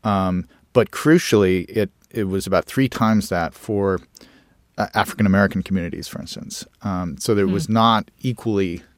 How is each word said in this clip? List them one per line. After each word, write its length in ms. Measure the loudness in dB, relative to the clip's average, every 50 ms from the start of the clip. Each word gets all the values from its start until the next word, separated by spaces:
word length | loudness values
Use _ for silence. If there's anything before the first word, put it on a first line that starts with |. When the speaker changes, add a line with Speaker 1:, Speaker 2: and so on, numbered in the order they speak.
| 0
Speaker 1:
Um, 420 | 0 0 0 0 0 -2 -2 -4 _ _ _ _ _ _
but 160 | 2 2 2
crucially, 720 | -4 -2 4 4 4 4 4 4 4 4 4 4 2 0 -2 -2
it, 200 | -2 -2 -2 -2 _ _ _ _
it 140 | -6 -6 -4
was 220 | -2 -2 -4 -2
about 200 | 2 0 0 0
three 220 | 0 -2 0 0 0
times 420 | 0 0 0 2 2 2 0 0
that 240 | -2 -2 -2 -4 -8
for, 440 | -12 -8 -4 -2 0 0 0 -2 -2 -6 _ _ -20 -20 _ _ _ _ _ _ _ _ _ _
uh, 120 | -6 -6 -4
African 320 | -2 -2 -2 -2 -2 0 2
American 380 | 2 4 4 2 2 0 -4
communities, 440 | -4 -2 -4 -4 -4 -6 -8 -10 -12
for 140 | -12 -12 -14
instance. 460 | -14 -14 -14 -14 -14 -14 -14 -16 -16 _ _ _
Um, 340 | -8 -6 -4 -4 -6 -6 -8
so 180 | -8 -2 0 2
that 80 | 2
it 40 | 2
Speaker 2:
Hmm. 60 | 2 0
Speaker 1:
was 140 | -2 -2 0
not 400 | 2 4 4 4 4 2 -2 -6 _ _
equally 640 | -6 -6 -6 -4 -4 -2 0 0 0 -2 -4 -8 -12 _ _